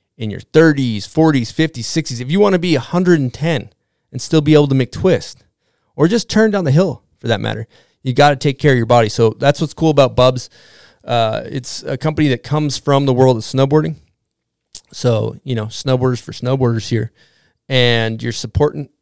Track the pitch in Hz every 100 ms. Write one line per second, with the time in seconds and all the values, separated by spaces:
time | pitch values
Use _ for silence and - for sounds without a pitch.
0 | _ - 110 95 - 156 165 139 127 104
1 | - - 160 139 110 - 156 123 113 165
2 | 151 120 127 190 202 185 175 139 - 175
3 | 180 165 131 - 160 151 - _ _ _
4 | _ - - 160 147 151 143 135 120 -
5 | 190 131 - - _ _ _ _ _ -
6 | 165 226 - 208 220 202 160 147 185 -
7 | _ _ 117 113 110 107 113 _ _ _
8 | 131 123 147 143 151 135 151 127 113 120
9 | 107 - 113 - 135 - 156 - 160 143
10 | 131 113 127 127 - _ _ _ _ _
11 | 120 120 110 113 117 123 120 - 131 135
12 | 156 151 147 120 - 151 151 - - 139
13 | 139 127 131 117 - 131 135 156 160 151
14 | _ _ _ _ _ _ _ - - -
15 | 123 110 110 - 135 117 110 - 131 127
16 | 127 120 - - 123 135 123 113 - 113
17 | 113 - _ _ _ _ - 131 120 117
18 | 113 113 117 - 117 - 147 151 143 _